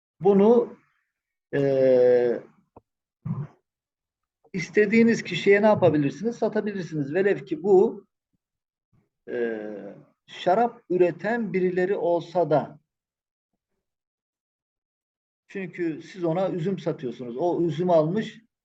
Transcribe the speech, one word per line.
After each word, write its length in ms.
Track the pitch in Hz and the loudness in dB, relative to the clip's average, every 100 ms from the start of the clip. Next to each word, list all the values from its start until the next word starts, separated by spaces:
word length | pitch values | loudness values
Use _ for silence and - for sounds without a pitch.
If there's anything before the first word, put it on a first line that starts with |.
| _ - | _ -2
Bunu, 580 | 175 196 208 233 - - _ _ _ _ _ _ - | 2 6 6 4 2 -8 _ _ _ _ _ _ -8
e, 880 | 139 139 135 131 127 123 123 123 104 - _ _ - _ _ _ _ - - - _ _ _ _ _ _ _ _ _ _ | -2 0 2 4 4 4 4 2 -2 -8 _ _ -20 _ _ _ _ -10 -10 -10 _ _ _ _ _ _ _ _ _ _
istediğiniz 680 | 190 - 208 208 226 226 214 | -12 -2 0 4 4 4 2
kişiye 380 | - 170 196 202 | -4 -2 4 4
ne 40 | 214 | 4
yapabilirsiniz? 680 | 202 175 151 139 - 220 233 | 4 2 2 -2 -4 -8 -4
Satabilirsiniz. 800 | 220 214 208 196 156 156 135 | -4 -4 -6 -8 -8 -6 -4
Velev 320 | 170 196 160 - | 0 0 -2 -4
ki 180 | 156 | -4
bu 420 | 190 185 226 208 - _ _ _ _ _ _ _ _ _ _ _ - | 4 4 4 -2 -18 _ _ _ _ _ _ _ _ _ _ _ -10
e, 460 | 123 117 110 107 101 98 156 - _ _ | -6 -4 -6 -10 -12 -14 -18 -20 _ _
şarap 540 | - 180 202 233 - - | -6 0 2 0 -4 -4
üreten 640 | 180 180 - 208 240 202 | 0 0 0 -4 -4 -4
birileri 420 | 185 185 180 180 196 | -2 -2 0 -2 -2
olsa 540 | 170 170 170 180 156 | -2 -4 -2 -2 2
da, 300 | 147 117 - _ _ _ _ _ _ _ _ _ _ _ _ _ _ _ _ _ _ _ _ _ _ _ _ _ _ _ | 0 -2 -14 _ _ _ _ _ _ _ _ _ _ _ _ _ _ _ _ _ _ _ _ _ _ _ _ _ _ _
çünkü 540 | 202 180 180 165 151 | -12 -10 -6 -6 -6
siz 220 | - 190 | -12 -6
ona 260 | 170 170 190 | -4 -2 -2
üzüm 300 | 180 170 185 | -4 -4 -4
satıyorsunuz. 580 | 165 139 123 113 123 123 | -6 -6 -8 -10 -10 -4
O 240 | 175 156 | -2 0
üzüm 280 | 170 147 180 | -2 -2 2
almış, 520 | 165 156 208 220 - _ _ | 2 2 -2 -6 -12 _ _